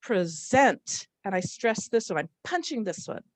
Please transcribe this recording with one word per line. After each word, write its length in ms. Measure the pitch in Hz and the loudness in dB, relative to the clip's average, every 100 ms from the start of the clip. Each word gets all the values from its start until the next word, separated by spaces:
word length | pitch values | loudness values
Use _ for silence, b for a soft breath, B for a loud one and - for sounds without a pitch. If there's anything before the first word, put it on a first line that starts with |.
present. 1040 | - 214 170 160 - 254 277 156 - - - _ | 0 0 0 -4 2 6 6 4 -4 -10 -10 _
And 100 | 202 | -2
I 60 | 185 | -2
stress 480 | 185 - 233 220 - | -2 -2 -2 -2 0
this 200 | 233 - | -2 0
one, 80 | 165 | -4
I'm 100 | 147 _ | -4 _
punching 400 | - 349 339 269 | -4 -4 -2 -4
this 220 | 208 165 - | -4 -6 -8
one. 140 | - - | -12 -12